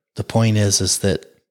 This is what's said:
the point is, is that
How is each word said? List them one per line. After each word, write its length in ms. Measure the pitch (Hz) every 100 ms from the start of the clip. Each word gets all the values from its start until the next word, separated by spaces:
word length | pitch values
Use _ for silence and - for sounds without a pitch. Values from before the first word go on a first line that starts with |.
| _ -
the 80 |
point 340 | - 113 113 107
is, 240 | 104 98
is 160 | 92 -
that 260 | 98 - - _ _